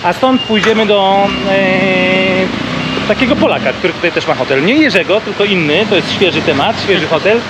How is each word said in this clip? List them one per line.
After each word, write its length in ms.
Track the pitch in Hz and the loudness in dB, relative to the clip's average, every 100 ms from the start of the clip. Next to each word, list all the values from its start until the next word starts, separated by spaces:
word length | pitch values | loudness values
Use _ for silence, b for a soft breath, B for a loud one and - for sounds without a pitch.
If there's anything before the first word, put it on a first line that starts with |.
a 100 | 180 | -2
stąd 280 | 180 262 262 | 0 2 2
pójdziemy 440 | - 214 196 220 214 | 0 0 2 2 2
do, 420 | 208 190 196 202 196 196 | 2 4 2 2 0 -2
e, 1600 | 190 190 185 190 185 185 185 185 185 185 - - - - - - | 0 2 0 0 0 2 2 0 0 -2 -4 -6 -6 -4 -4 -2
takiego 280 | 208 247 277 | 0 0 2
Polaka, 380 | 302 151 127 | 2 0 -2
który 200 | - 180 | -2 -4
tutaj 180 | 160 170 | -2 -2
też 160 | 160 156 | -2 -2
ma 80 | 139 | -2
hotel. 300 | 127 135 160 | 0 0 2
Nie 80 | 285 | 2
Jerzego, 440 | 302 190 151 196 | 2 2 0 -2
tylko 220 | 214 196 208 | -2 -4 0
inny, 400 | 190 151 156 214 | 0 0 0 2
to 60 | 196 | 0
jest 160 | 143 | -2
świeży 300 | - 185 156 | 0 0 0
temat, 400 | 139 139 170 226 | -2 0 0 -2
świeży 240 | - 190 151 | -2 -2 0
hotel. 320 | 156 165 233 226 | 0 2 0 -2